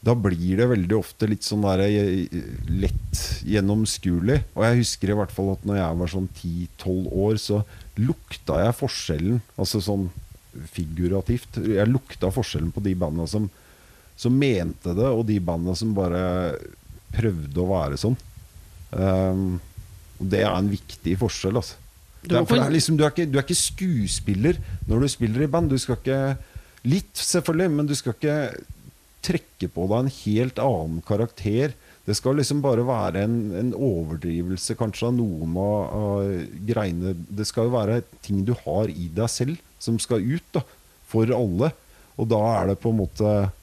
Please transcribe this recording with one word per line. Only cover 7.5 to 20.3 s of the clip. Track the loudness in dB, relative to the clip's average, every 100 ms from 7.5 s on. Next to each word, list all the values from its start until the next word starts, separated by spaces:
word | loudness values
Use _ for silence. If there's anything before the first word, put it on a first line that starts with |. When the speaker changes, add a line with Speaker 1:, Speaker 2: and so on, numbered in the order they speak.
| 0 0 -8 -12 -2
Speaker 1:
lukta | 0 0 -8 -14 -2 2
jeg | 2 0
forskjellen, | -4 -4 -4 -2 0 0 -2 -6
altså | -2 -2
sånn | -2 -2 -4 -8 -16 -20 -20 -16 -12 -8
figurativt. | -6 -2 0 0 0 -4 -4 -6
Jeg | 0 2 4
lukta | 2 -2 -4 -2
forskjellen | 0 -2 -2 -2 -2
på | -2
de | 0
bandene | 0 -2 -2
som, | -2 -4 -6 -20 -20 -20 -20 -20
som | -4 2 4
mente | 4 2 0 -4 -4
det, | 0 2
og | 2 2
de | 2
bandene | 2 -2 -2 -2
som | 0 0
bare | 0 0 0 0 -2 -4 -10 -20 -20 -20 -6 0
prøvde | 0 0 -4 -2
å | 0
være | 0 0 0
sånn. | 0 -2 -4 -20 -20 -20 -20 -20 -10
Ehm, | -2 2 2 2 0 0 -2 -6 -18 -18 -20 -20 -8
og | -2